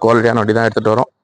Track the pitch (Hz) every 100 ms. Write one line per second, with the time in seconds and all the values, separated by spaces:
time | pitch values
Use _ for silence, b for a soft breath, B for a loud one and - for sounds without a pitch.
0 | 110 117 117 113 107 110 113 107 107 110
1 | - _